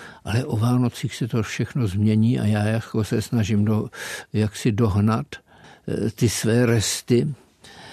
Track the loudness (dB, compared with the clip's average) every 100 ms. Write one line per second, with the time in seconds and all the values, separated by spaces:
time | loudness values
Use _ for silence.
0 | -18 -16 -4 -4 -2 0 2 2 0 -2
1 | -8 -6 -4 -2 -2 -4 -4 -2 -2 2
2 | 2 4 4 2 2 2 0 -2 -2 -4
3 | -2 -2 -2 -2 0 2 2 0 -2 -8
4 | -12 -12 -6 -2 -2 0 -2 2 2 4
5 | 2 2 -2 -12 _ -20 -20 -14 -8 -4
6 | -4 0 0 0 0 2 4 2 0 -4
7 | 2 2 2 -4 _ _ -20 -20 -20